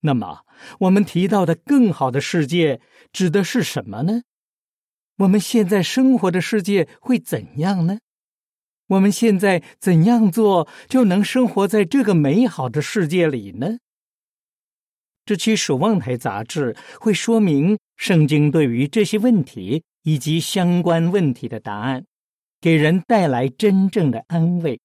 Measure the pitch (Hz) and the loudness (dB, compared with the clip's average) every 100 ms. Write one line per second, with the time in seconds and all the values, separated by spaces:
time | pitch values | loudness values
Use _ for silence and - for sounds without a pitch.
0 | 156 127 95 76 _ _ - - 185 196 | -2 -2 -6 -14 _ _ -20 -4 2 2
1 | 208 170 185 202 175 165 - 285 226 160 | 2 -2 0 0 0 -2 0 2 2 2
2 | 131 127 - 175 139 170 160 120 _ _ | -2 -2 -2 -2 -2 0 0 -2 _ _
3 | _ - 180 180 185 247 170 - - 110 | _ -4 0 0 -2 -2 -4 -6 -8 -6
4 | 151 226 - _ _ _ _ _ _ _ | -4 -4 -6 _ _ _ _ _ _ _
5 | _ _ 190 202 - 240 196 202 165 - | _ _ 2 2 2 0 2 0 0 2
6 | 262 247 196 175 165 220 196 202 160 - | 2 2 0 -2 -2 -4 0 0 -2 -6
7 | - 247 - 127 92 - 170 196 165 208 | -2 -2 -2 -10 -8 -6 -2 0 -2 -4
8 | _ _ _ _ _ _ _ _ _ 190 | _ _ _ _ _ _ _ _ _ 2
9 | 196 202 233 196 196 180 - - - 170 | 2 2 0 2 2 0 -4 -8 0 4
10 | 175 240 220 175 214 185 156 - - 262 | 4 4 2 2 2 2 -2 -10 -2 2
11 | 233 180 196 254 247 - 196 214 190 277 | 2 2 0 0 0 0 0 0 0 0
12 | 214 180 143 165 247 - 127 139 147 220 | 2 2 2 2 0 -2 -6 -6 -4 -4
13 | 160 180 165 131 98 92 151 233 _ _ | -2 0 0 -2 -10 -8 -6 -8 _ _
14 | _ _ _ _ _ _ _ _ _ _ | _ _ _ _ _ _ _ _ _ _
15 | _ _ - 202 - - - 135 170 208 | _ _ -6 -2 0 0 0 0 0 0
16 | 120 127 123 101 113 - 131 107 - - | -2 -6 -6 -8 -8 -4 -4 -6 -16 -6
17 | 220 196 - 226 202 143 160 208 _ _ | -2 -2 0 2 2 2 2 -2 _ _
18 | - 175 151 151 147 160 143 120 143 226 | 0 2 4 4 2 2 0 0 -2 0
19 | 208 214 240 220 - - 92 143 _ _ | 0 0 2 2 0 -8 -6 -6 _ _
20 | - 151 147 160 156 202 175 180 175 165 | -2 -2 -2 -4 -2 -2 0 0 0 0
21 | 165 202 160 120 127 113 110 101 117 131 | 0 0 0 -2 -8 -12 -10 -8 -6 -6
22 | - _ _ _ _ _ 165 160 151 180 | -10 _ _ _ _ _ 0 2 2 0
23 | - 226 170 123 131 - 214 190 190 214 | 0 0 2 0 -4 -2 0 2 0 0
24 | 156 120 - 170 165 175 165 117 | -2 -2 -6 -2 -2 -2 -4 -8